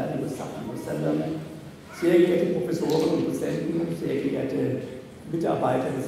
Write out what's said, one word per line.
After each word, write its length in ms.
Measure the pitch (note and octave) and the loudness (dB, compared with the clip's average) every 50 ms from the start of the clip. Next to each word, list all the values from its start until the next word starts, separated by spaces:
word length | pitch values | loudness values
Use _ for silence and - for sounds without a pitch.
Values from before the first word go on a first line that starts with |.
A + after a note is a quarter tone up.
| - | -4
آله 200 | - - - - | -4 -2 -4 -4
وصحبه 400 | - - - - - - - - - | -4 -6 -6 -8 -8 -8 -8 -8 -8
وسلم. 460 | - - - D#3+ D3+ D3 D3+ D#3+ D3+ - - D#3+ D#3+ D#3+ - - - - - - - - - - - - | -8 -8 -6 -6 -4 -2 0 0 0 0 0 -2 -4 -6 -8 -10 -14 -14 -16 -16 -16 -18 -18 -16 -8 0
Sehr 160 | F3 E3+ E3+ F3 F3 | 2 6 8 8 8
geehrte 320 | F3+ E3+ - - - - | 8 6 4 4 2 2
Professoren 640 | - - - - - - D3 D3 D#3+ D#3+ D#3 D#3 - | 0 0 0 0 0 2 2 4 4 4 4 4 2
und 80 | - - | 2 0
Dozenten, 560 | - - - - - D#3 - D#3+ E3 E3 E3+ - - - | 0 -2 -2 -2 -2 -2 -2 0 0 0 0 0 -2 -4
sehr 160 | D3+ C3+ C3 C#3 C3+ | -2 0 0 0 0
geehrte 560 | C#3 C3+ C#3 C3+ - - C#3 C3 B2 B2 - - - - - - - - - - - | 0 0 0 -2 -2 0 0 0 0 0 -2 -4 -6 -10 -12 -14 -16 -16 -16 -10 -4
Mitarbeiter 600 | D#3 E3 - - - - - B2 B2+ C3 - - | -2 -2 0 0 0 2 2 2 2 2 0 -2
des 160 | - C3 - | -2 -4 -4